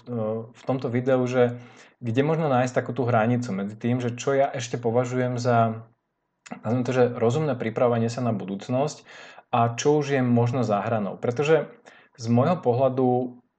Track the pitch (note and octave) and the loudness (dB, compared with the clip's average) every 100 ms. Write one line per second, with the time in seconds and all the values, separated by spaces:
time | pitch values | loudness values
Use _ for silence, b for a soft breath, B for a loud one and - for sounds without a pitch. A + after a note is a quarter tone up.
0 | - A#2+ G#2+ A2+ A2+ - - C3 B2+ A#2+ | -10 -6 -4 -6 -8 -10 -6 -4 -2 -2
1 | B2 B2+ B2 B2+ A#2+ A#2+ B B B _ | 0 0 2 2 2 0 B B B _
2 | B2 A#2 D3 D#3+ D#3 B2 B2+ C3 A#2+ A#2+ | -2 0 2 0 2 2 2 -2 -2 -2
3 | A#2 A#2 A2 B2 A#2+ F#2+ G2+ A2+ A#2+ B2 | 2 4 4 2 -2 -6 -6 -4 -2 -2
4 | A#2+ A#2+ - C#3 C#3 C3+ A#2 C3 A#2+ A#2 | -2 -4 0 2 0 -2 -6 -4 0 0
5 | B2 B2+ B2 A#2+ B2 A#2 A2+ A2 - _ | 0 -2 -2 -2 2 2 2 -2 -12 _
6 | _ _ _ _ - - G#2+ B2+ B2 B2+ | _ _ _ _ -18 -10 -2 -2 0 2
7 | A#2+ A#2+ A#2 C#3+ D#3 A#2+ A2+ A2 B2 A#2 | 2 2 0 2 -2 -2 -4 0 2 2
8 | A2+ A#2+ B2 G2+ F#2 G2 - B2+ D3+ - | -2 -2 -2 -2 -4 -8 -4 -2 -2 -6
9 | B B B B _ B2 A#2 A#2+ D3 D3+ | B B B B _ 0 0 0 2 2
10 | C#3 C#3 B2+ A#2+ A#2 C3 G#2+ G2+ G#2 A2+ | 2 0 2 2 2 0 0 -2 0 -2
11 | G2 - B2 A#2+ D3 D#3 - - B B | -4 -4 -4 -2 2 2 0 -12 B B
12 | B - A#2 A#2+ D3 F3+ B2+ A#2+ C3+ B2+ | B -10 0 2 2 0 0 2 0 2
13 | B2+ B2 B2+ - _ | 0 0 -2 -10 _